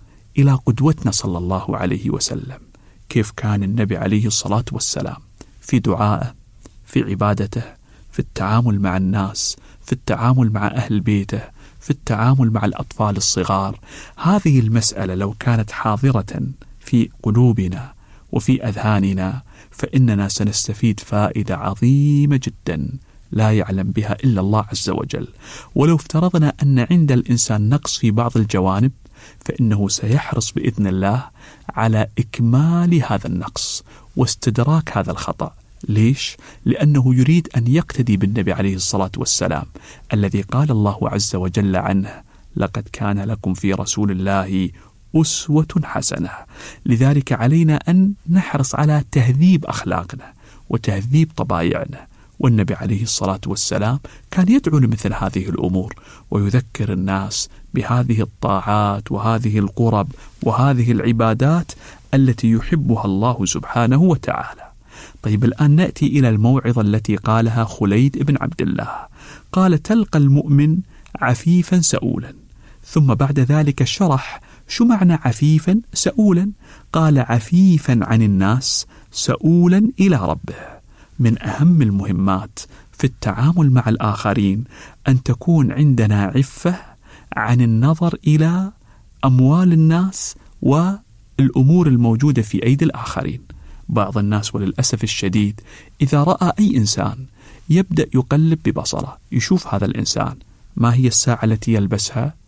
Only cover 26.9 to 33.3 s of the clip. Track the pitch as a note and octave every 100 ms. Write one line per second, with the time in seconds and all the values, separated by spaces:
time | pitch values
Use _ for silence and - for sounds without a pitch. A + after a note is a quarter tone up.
26.9 | F3 D3 B2 - A#2+ - G#2+ G#2+ C#3+ -
27.9 | - A2+ G#2+ A#2+ A#2 G#2 F#2+ F#2 G2 C3
28.9 | - - - - - - - A2+ G#2 G2
29.9 | - G#2 C#3 - A#2 - - - G#2+ G2+
30.9 | F#2 G2 B2 - - - - - - A2+
31.9 | A2 G#2+ - - - A#2 B2+ D#3+ E3+ F3
32.9 | E3 - G2+ -